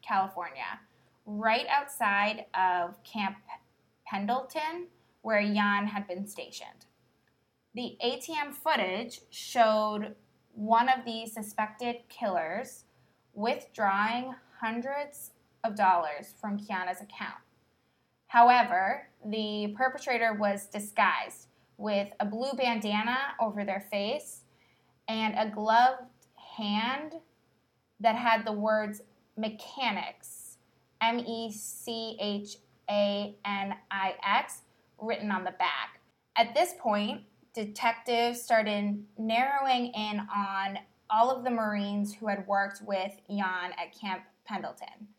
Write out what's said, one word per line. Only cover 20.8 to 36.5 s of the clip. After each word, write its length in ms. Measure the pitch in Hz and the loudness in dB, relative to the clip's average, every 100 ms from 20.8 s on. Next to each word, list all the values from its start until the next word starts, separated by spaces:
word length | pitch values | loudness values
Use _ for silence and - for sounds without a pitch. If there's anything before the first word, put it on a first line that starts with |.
| 208 - 196 147 107 - - _ _ - | -6 4 4 4 -4 -12 -20 _ _ -8
with 320 | 208 202 202 - | -2 0 -2 -4
a 60 | |
blue 280 | 208 214 262 277 | -4 -2 -4 0
bandana 600 | 247 226 208 208 226 254 277 - | 0 0 0 0 0 0 -2 -2
over 240 | 220 208 | -2 -2
their 220 | 202 190 202 | -4 -4 -4
face 500 | 202 202 294 - - _ _ _ _ _ _ - | -4 -2 -4 -8 -18 _ _ _ _ _ _ -6
and 280 | 220 220 214 | -2 -2 0
a 100 | 220 | -2
gloved 520 | 214 214 226 254 262 247 _ _ _ - - | 0 4 8 8 4 -10 _ _ _ -18 -8
hand 580 | 208 208 233 269 302 330 _ _ _ _ _ _ _ _ | -2 0 0 -2 -4 -12 _ _ _ _ _ _ _ _
that 160 | 220 226 | 2 4
had 280 | 247 226 | 4 2
the 80 | 220 | 2
words 500 | 208 214 214 208 208 - _ _ - | 0 2 2 0 -6 -14 _ _ -6
mechanics, 1200 | 220 214 - - 247 196 - - - - - - _ _ _ _ | -6 -6 -14 -2 -2 -2 -6 -10 -18 -18 -18 -20 _ _ _ _
M 200 | 226 240 | 2 2
E 320 | 240 226 226 | -2 -6 -6
C 640 | 208 - - - 226 226 226 | -8 -12 -12 -8 -8 -8 -6
H 360 | 208 202 208 - _ _ - | -4 -4 -6 -16 _ _ -2
A 460 | 208 202 202 208 - | 2 2 2 -4 -8
N 300 | 202 202 196 196 _ | -6 -4 -4 -6 _
I 240 | 196 190 - | -2 -2 -2
X, 380 | 196 220 277 - _ _ _ _ | 2 2 2 -10 _ _ _ _
written 320 | 214 226 208 | -4 -4 0
on 140 | 185 | -2
the 80 | 180 | -2
back. 480 | 180 180 139 107 - _ _ _ - | -2 -2 0 -6 -10 _ _ _ 2
At 180 | - | 4